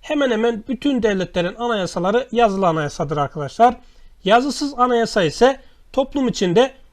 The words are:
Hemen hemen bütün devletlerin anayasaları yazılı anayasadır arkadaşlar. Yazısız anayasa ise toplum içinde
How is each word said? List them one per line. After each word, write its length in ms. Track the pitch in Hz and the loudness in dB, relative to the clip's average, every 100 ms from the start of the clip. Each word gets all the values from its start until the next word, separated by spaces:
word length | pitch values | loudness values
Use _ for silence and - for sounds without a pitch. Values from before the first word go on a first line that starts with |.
Hemen 300 | - 294 269 | -4 -2 0
hemen 340 | 220 233 226 - | 0 0 -2 -8
bütün 340 | 247 285 262 | -4 -2 0
devletlerin 520 | 214 196 175 185 175 | 0 -2 -4 -4 -4
anayasaları 720 | 214 240 214 175 190 180 220 254 | -4 -4 -4 -4 -4 0 -2 -2
yazılı 360 | 226 233 190 185 | 0 2 2 0
anayasadır 480 | 160 147 - 156 151 | 0 -4 -6 -6 -4
arkadaşlar. 600 | 143 156 147 - 240 247 _ - - _ | -4 -6 -10 2 2 2 _ -20 -20 _
Yazısız 500 | 180 226 277 - 285 269 | 2 2 2 -4 -6 0
anayasa 460 | 247 240 226 220 | 2 2 0 0
ise 380 | 165 - 247 262 - _ _ | -2 2 2 2 -10 _ _
toplum 360 | - 269 285 254 | -4 -4 -2 -2
içinde 460 | - 185 175 262 - - | -2 0 2 2 -2 -20